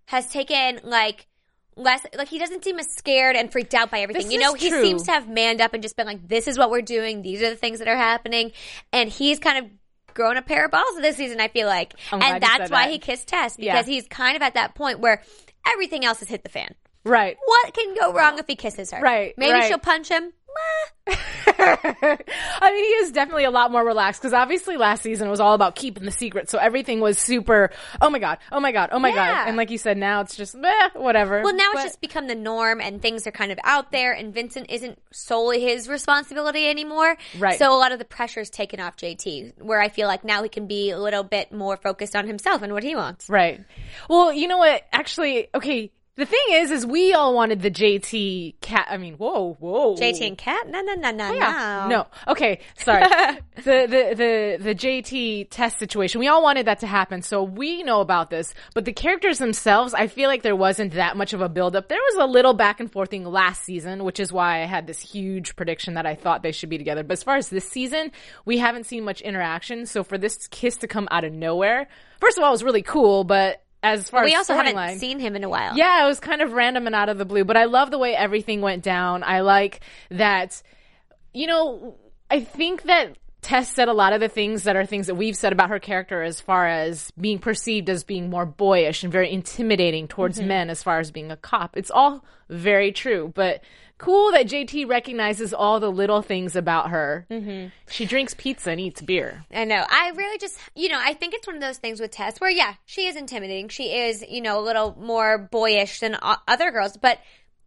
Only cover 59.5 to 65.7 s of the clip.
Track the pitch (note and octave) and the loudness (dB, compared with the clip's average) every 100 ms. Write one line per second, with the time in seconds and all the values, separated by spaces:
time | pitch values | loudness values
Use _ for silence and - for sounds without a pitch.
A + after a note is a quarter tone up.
59.5 | G#3+ A3 G#3 B3 A#3+ A3 A#3+ C4+ C4 A3 | 0 4 4 4 0 -2 0 0 2 0
60.5 | F#3+ F#3+ G3 G3+ E3 F3 G3+ G3 F#3+ F3+ | 2 2 2 -4 0 -2 0 -4 -4 -4
61.5 | E3 F3+ F#3+ F#3+ F4 C#5 G4 C4+ B3 B3+ | 0 0 -2 -2 0 0 2 4 6 6
62.5 | A#3 G#3 G#3 A#3 G3 F#3+ G3+ F3 F#3+ F3+ | 6 2 2 -6 -6 -6 -6 -2 2 2
63.5 | F#3 - F3+ E3+ F#3+ F#3+ F3+ F#3+ F3+ F3 | 0 -10 -10 -8 -6 -6 -4 -4 0 0
64.5 | E3 E3 F#3 E3 D#3 - G#3 F#3+ F#3+ E3+ | 0 -2 -6 -6 -14 -12 -10 -6 -6 -8
65.5 | - E3+ | -8 -6